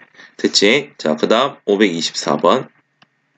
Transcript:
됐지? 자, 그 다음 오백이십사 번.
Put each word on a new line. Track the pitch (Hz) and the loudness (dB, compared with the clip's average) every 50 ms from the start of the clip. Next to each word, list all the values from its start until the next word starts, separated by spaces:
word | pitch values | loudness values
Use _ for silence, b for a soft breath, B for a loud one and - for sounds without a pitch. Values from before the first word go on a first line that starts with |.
| - _ B B B B B | -20 _ B B B B B
됐지? | - - - - - 98 104 123 147 139 143 - | -4 -4 -2 0 2 2 2 2 2 -2 -6 -10
자, | - - 78 78 | -6 -4 -4 -2
그 | - - | -2 0
다음 | - 110 117 135 139 127 - _ | 0 2 2 0 -2 -4 -6 _
오백이십사 | - 101 98 110 95 82 85 78 - - - - - 76 | 0 2 2 2 2 0 -2 -6 -6 -8 -6 -4 -4 -2
번. | 76 82 90 104 131 135 - _ _ _ _ _ _ _ _ _ _ _ _ _ | 0 2 2 2 0 -2 -6 _ _ _ _ _ _ _ _ _ _ _ _ _